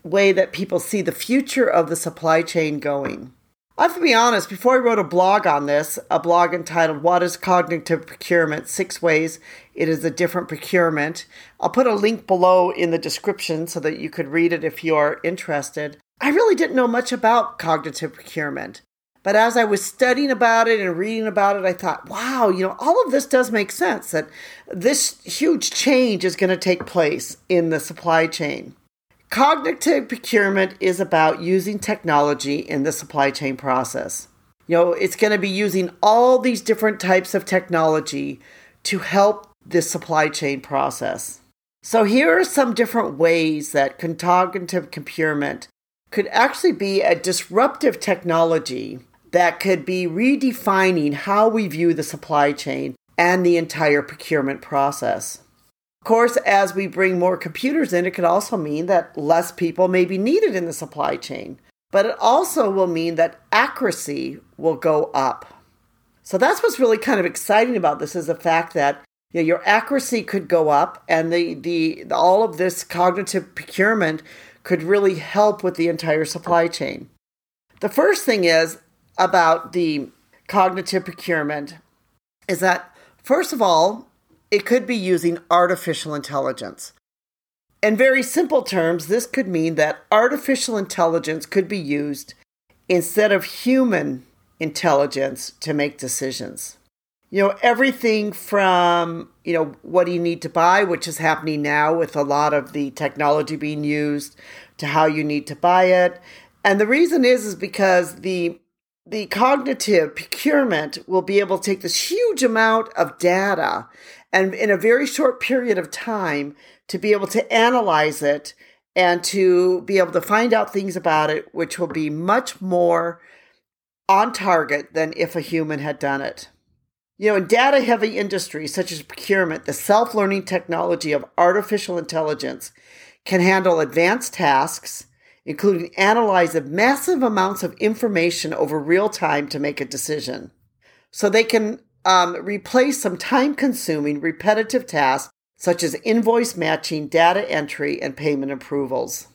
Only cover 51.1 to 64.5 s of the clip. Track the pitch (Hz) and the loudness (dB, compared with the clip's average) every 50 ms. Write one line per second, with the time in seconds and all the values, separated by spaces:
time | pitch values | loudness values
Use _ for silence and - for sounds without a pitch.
51.1 | 143 139 - 196 196 208 214 226 220 226 214 180 143 156 170 170 165 160 156 - | -2 -4 -4 0 2 4 4 4 4 2 -2 -2 -2 0 0 2 2 0 -2 -6
52.1 | - 151 - - 160 147 143 147 143 143 - 143 135 135 139 139 127 - _ _ | -10 -12 -6 -2 2 2 2 2 0 -2 -6 -6 -6 -4 -6 -8 -8 -12 _ _
53.1 | _ - 170 175 180 185 180 175 175 170 165 160 - 151 160 151 143 143 139 - | _ 0 2 2 4 4 4 4 2 2 0 -2 -4 -2 2 2 2 2 0 -4
54.1 | - - - - 160 147 131 135 139 - - - 151 139 139 143 143 - 127 117 | -10 -18 -6 -4 -2 -2 -2 -2 -4 -6 -10 -4 -2 0 0 0 -2 -2 -4 -4
55.1 | 98 - - - - - _ _ _ _ _ _ _ _ _ _ _ _ _ - | -4 -4 -6 -10 -14 -16 _ _ _ _ _ _ _ _ _ _ _ _ _ 2
56.1 | 226 226 233 240 240 - - - 202 196 202 180 170 190 196 180 - 175 190 185 | 4 4 4 4 2 2 2 4 4 4 4 2 0 -4 -4 -4 -2 0 0 0
57.1 | 185 180 175 180 185 175 - 170 156 - - 262 294 320 285 175 180 175 180 185 | 2 2 0 0 0 -2 -4 -10 -8 -4 -4 -2 0 0 0 0 0 0 -2 -2
58.1 | 180 - 175 170 170 202 208 - 233 202 156 151 147 151 170 175 196 175 165 - | -2 0 0 2 2 2 0 -2 -4 -4 -4 -4 -4 -4 -2 0 2 0 0 -2
59.1 | - - 147 147 165 170 180 - - - 180 165 165 - 185 180 185 185 180 175 | -6 -6 0 2 2 2 2 -2 -4 -4 -4 -2 0 0 0 2 4 2 2 2
60.1 | 190 185 202 240 311 427 440 370 208 185 175 170 151 - 165 - - 147 143 143 | 0 -2 0 0 2 2 2 2 0 -2 -4 -4 -6 -8 -12 -12 -6 -4 -4 -4
61.1 | - - - - - - - - - - _ _ _ _ _ _ - 196 196 226 | -4 -6 -8 -12 -12 -12 -12 -14 -16 -18 _ _ _ _ _ _ 0 0 2 0
62.1 | - - - 220 247 302 370 349 - 320 233 202 196 190 190 180 170 165 165 170 | 0 2 2 4 4 4 2 0 0 0 0 0 2 0 0 0 0 -2 -2 -2
63.1 | 165 160 165 170 - - _ _ - 214 247 - - - 262 202 160 - - - | 0 0 0 0 -2 -6 _ _ 2 2 2 2 -2 -2 -2 -2 -2 -4 -6 -8
64.1 | 143 139 131 131 139 151 - _ | -6 -6 -6 -8 -10 -12 -18 _